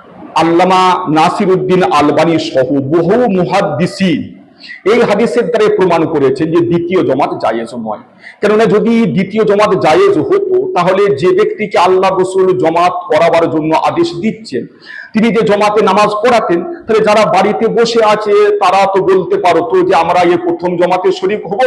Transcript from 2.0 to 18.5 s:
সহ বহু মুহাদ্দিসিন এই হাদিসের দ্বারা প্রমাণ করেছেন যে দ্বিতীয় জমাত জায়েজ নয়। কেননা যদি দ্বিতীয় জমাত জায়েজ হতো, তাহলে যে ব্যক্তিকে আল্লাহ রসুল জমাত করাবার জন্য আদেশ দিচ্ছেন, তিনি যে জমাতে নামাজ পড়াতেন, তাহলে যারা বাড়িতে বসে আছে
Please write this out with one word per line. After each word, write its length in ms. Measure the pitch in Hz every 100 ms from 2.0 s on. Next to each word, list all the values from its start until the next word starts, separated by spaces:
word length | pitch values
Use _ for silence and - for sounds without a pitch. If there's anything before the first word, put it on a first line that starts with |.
| 147 147 165 160
সহ 240 | - 131 127 139 131
বহু 260 | 170 165 226 240
মুহাদ্দিসিন 880 | 185 170 190 170 139 175 - 190 143 - - - - - - 185
এই 140 | 240
হাদিসের 420 | 214 202 233 240 202
দ্বারা 200 | 214 214 208
প্রমাণ 260 | 185 165 151
করেছেন 420 | 151 135 - 160
যে 80 | 165
দ্বিতীয় 400 | - 170 - 185
জমাত 280 | 135 135 175 -
জায়েজ 300 | - 113 113 120
নয়। 200 | 110 104 - _ - -
কেননা 260 | 208 214 220
যদি 280 | 202 196 233 220
দ্বিতীয় 360 | 160 196 214 196
জমাত 260 | 202 208 190
জায়েজ 360 | 165 175 - -
হতো, 360 | - 392 - - -
তাহলে 300 | - 180 190 202 -
যে 120 | 180
ব্যক্তিকে 440 | 185 208 - 208 208
আল্লাহ 320 | 180 185 190
রসুল 360 | 185 185 190 185 170
জমাত 360 | 160 165 180 - -
করাবার 380 | 151 165 165 165
জন্য 200 | 160 156 156
আদেশ 260 | 151 160 170 -
দিচ্ছেন, 420 | 220 - - 180 - - - - -
তিনি 160 | 220 233
যে 100 | 220
জমাতে 360 | 185 202 208 214
নামাজ 260 | 196 196 208 208
পড়াতেন, 400 | 247 233 - 170 - -
তাহলে 200 | - 214 208
যারা 180 | 214 -
বাড়িতে 400 | 175 196 214 226
বসে 320 | 185 233 453 214
আছে 280 | 214 214 202 415